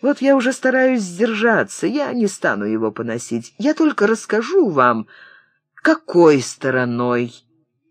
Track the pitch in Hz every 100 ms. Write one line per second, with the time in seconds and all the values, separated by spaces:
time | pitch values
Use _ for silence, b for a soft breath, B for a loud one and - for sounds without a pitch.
0 | 247 285 269 277 240 262 254 254 262 254
1 | 190 175 233 220 233 208 107 - 175 262
2 | 269 247 208 - 170 104 104 110 113 104
3 | 117 117 - 117 113 _ 233 311 320 -
4 | 208 226 - 214 233 381 269 147 123 113
5 | 107 b b b b b _ _ - 311
6 | - 175 170 143 123 - 139 127 123 120
7 | 123 120 120 - _ _ _ _ _